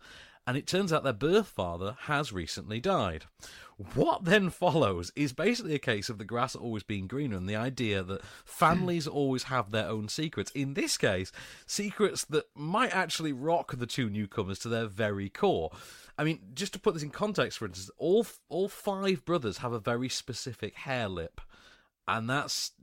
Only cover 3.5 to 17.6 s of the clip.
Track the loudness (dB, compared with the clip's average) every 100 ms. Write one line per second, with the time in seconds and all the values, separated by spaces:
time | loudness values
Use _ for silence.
3.5 | -18 -18 -14 -4 2 2 2 6 6 6
4.5 | 2 4 6 4 4 -2 -2 -2 2 0
5.5 | 2 0 -2 0 0 -2 -6 -4 0 0
6.5 | -2 -4 -4 -4 -4 -4 -4 -2 -2 -2
7.5 | -2 -2 0 0 0 -2 -6 -8 -18 -8
8.5 | 4 6 6 2 0 0 0 2 2 0
9.5 | -2 0 0 0 -2 -4 -4 -4 -2 -4
10.5 | -2 -2 -2 -2 2 2 2 -2 -8 -16
11.5 | -16 -6 -4 -2 2 2 2 -2 -2 -2
12.5 | -6 0 2 2 2 0 0 -2 -2 2
13.5 | 2 0 -4 -4 0 0 0 -2 -2 -4
14.5 | -4 -2 -2 -2 0 0 0 -4 0 2
15.5 | 2 0 -6 -18 -20 -12 -2 0 0 -6
16.5 | -8 -6 -2 0 0 -2 -2 0 2 0
17.5 | -2